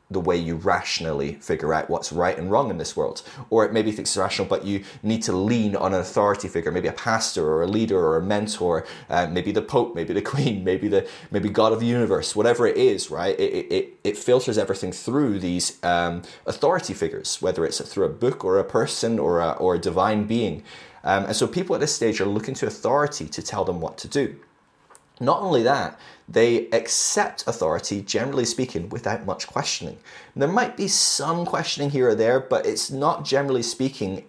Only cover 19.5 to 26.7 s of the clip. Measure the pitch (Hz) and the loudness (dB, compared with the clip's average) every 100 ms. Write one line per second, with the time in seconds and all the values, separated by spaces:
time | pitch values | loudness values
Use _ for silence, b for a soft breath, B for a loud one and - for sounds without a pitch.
19.5 | - 92 87 90 87 98 107 104 117 107 | 2 2 2 0 2 4 2 0 0 0
20.5 | 76 - B B B - 98 98 107 - | -4 -10 B B B 0 2 2 0 0
21.5 | 175 185 110 147 - 117 107 98 104 107 | 0 -2 0 0 0 0 0 0 -2 -4
22.5 | 131 - - - 139 147 - 76 - 82 | -4 -4 -2 0 2 2 -2 -10 -10 -6
23.5 | 104 92 85 82 - - 143 120 - - | -4 -2 -2 -4 -8 -4 0 0 -4 -20
24.5 | _ _ _ _ - _ - 123 175 196 | _ _ _ _ -20 _ -4 2 2 2
25.5 | 139 117 139 85 - B B B 113 117 | 2 4 2 0 -8 B B B 4 4
26.5 | 117 - | 4 2